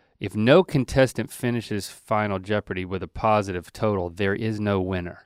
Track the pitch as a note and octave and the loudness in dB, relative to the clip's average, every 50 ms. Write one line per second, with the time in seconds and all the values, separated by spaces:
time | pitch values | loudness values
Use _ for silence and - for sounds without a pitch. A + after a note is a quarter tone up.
0 | _ _ _ _ - G2 - A2 G#2+ A#2+ D3 F#3 F#3 - - C#3 B2 - - C#3 | _ _ _ _ -12 -8 -4 0 4 6 8 6 6 4 2 0 0 2 4 4
1 | C3 - - - - D3+ - - - D3+ B2+ A#2+ - - G#2+ G2+ - - - - | 4 4 2 -4 -8 -8 -8 -4 -4 -2 -2 -2 -4 -4 -6 -6 -6 -8 -14 -18
2 | _ - A2 G#2+ G#2+ G#2 G2 F#2+ F#2+ G2+ G#2+ G#2 - - F#2+ F#2 F#2 F2+ F#2+ F#2 | _ -2 0 0 2 0 -2 -4 -2 -2 -2 -2 -2 -4 -6 -8 -6 -6 -6 -6
3 | F2+ E2 - - - A2 G#2+ G#2 G2+ G2+ F#2 F2+ E2 - - - A2+ G#2+ G#2 F#2+ | -6 -8 -8 -2 2 2 4 2 2 0 -4 -6 -8 -10 -6 -2 0 0 0 0
4 | F2 F2 E2+ F#2 G#2 G2 G2+ - A2+ A2 A2 G#2 G#2 G#2 G2+ F#2+ F#2 F#2 F#2+ F#2 | -2 -4 -4 -2 0 0 0 0 -2 -4 -4 -2 0 0 0 0 0 0 -2 -4
5 | F2 E2+ - - - | -4 -6 -10 -14 -18